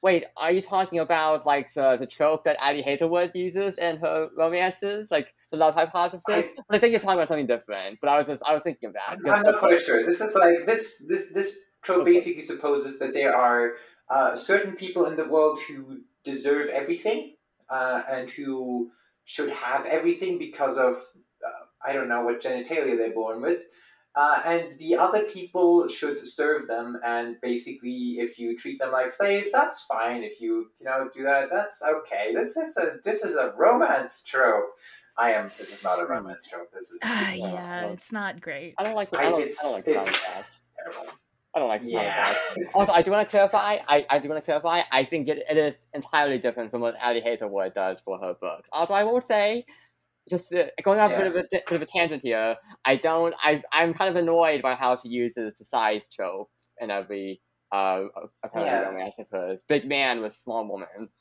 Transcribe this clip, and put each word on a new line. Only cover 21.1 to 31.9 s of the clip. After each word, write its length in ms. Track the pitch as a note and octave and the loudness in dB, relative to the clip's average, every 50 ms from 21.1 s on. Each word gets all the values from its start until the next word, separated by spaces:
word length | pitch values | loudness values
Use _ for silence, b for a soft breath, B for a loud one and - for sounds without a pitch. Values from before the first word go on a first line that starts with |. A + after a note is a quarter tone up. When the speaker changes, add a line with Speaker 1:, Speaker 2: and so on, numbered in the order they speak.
| _ _ _ _ _ _ - | _ _ _ _ _ _ -12
Speaker 2:
uh, 200 | - - - - _ _ _ - | -10 -10 -10 -18 _ _ _ -6
I 60 | - | -4
don't 160 | C#3 C#3 C3 B2 | -4 -2 -2 -2
know 140 | A#2+ A#2+ | -2 -2
what 180 | A#2+ A#2+ A#2+ A#2 | 0 -2 -2 -2
genitalia 560 | - C3 B2+ B2 A#2+ - E3 D#3+ C#3+ C3 A#2+ A2+ | -4 -4 -4 -4 -4 -4 -2 -2 0 0 0 0
they're 140 | A2+ A2+ - | 0 -2 -2
born 280 | A2+ A2 A2 A2+ A#2+ | -4 -4 -4 -4 -4
with. 180 | B2 D#3+ F3 F3 - - b b b b b b b b _ C#3+ | -2 -2 -2 -2 -4 -14 b b b b b b b b _ 2
Uh, 240 | D3 D3 - - - | 2 4 2 2 2
and 340 | E3 E3+ E3+ E3 - C#3 - | 0 0 0 -2 -4 -12 -12
the 160 | D#3 D#3+ E3+ E3+ | -2 0 2 4
other 260 | D3+ - G3+ G#3+ G#3+ | 4 4 4 2 0
people 600 | G#3 - F#3 F3 - _ F#3 F3+ F3 F3 F3 - - | -2 -6 -12 -14 -6 _ 4 6 6 6 6 4 2
should 380 | - - - D3 C#3+ - - | -4 -4 -4 -4 -4 -6 -8
serve 400 | B2 - - D3 D3+ D#3 D3 B2 A#2 | -12 -4 -2 0 0 0 0 -2 -4
them, 320 | A2+ A2+ A#2 A#2+ A#2+ A#2 A#2+ | -6 -6 -6 -8 -10 -6 -4
and 340 | A#2+ A#2+ A#2+ A#2+ A#2+ A#2 - | -4 -2 -2 -4 -6 -10 -8
basically, 800 | - B2+ A#2+ A#2+ - - C3+ - A#2+ B2 B2+ B2+ B2 A#2+ A#2+ - A#2 | -4 -4 -4 -4 -4 -8 -14 -10 -10 -8 -6 -6 -4 -6 -4 -4 -4
if 140 | A#2 - - | -6 -6 -8
you 180 | A#2 A#2 A#2 A#2+ | -6 -6 -6 -6
treat 220 | - C#3 C#3 C3+ | -8 -12 -6 -6
them 120 | C3+ C3 | -4 -2
like 200 | - - B2+ B2+ | 0 0 0 -2
slaves, 400 | - - G3+ G3+ G3+ G3+ G#3 - | -2 -2 0 2 2 0 0 0
that's 320 | - C#4+ D4 D4+ - - - | 2 2 2 2 -2 -10 -6
fine. 400 | - A3+ A3+ - A#3 A#3+ A#3+ A3 | -6 -4 -2 -2 -2 -4 -6 -8
If 180 | G#4+ G#4+ - | -10 -12 -8
you, 300 | F4 E4+ - E4+ - - _ _ | -4 -4 -4 -4 -4 -8 _ _
you 60 | - - | -8 -4
know, 200 | C3 - C4+ - B2 | -4 -2 -4 -4 -8
do 80 | C3 C3+ | -4 0
that, 260 | C#3 C#3 C#3 C3+ - | 2 2 2 2 0
that's 320 | F3 G3+ G#3 G3+ - - C#3+ D3+ | -2 -2 -2 -4 -6 -4 0 0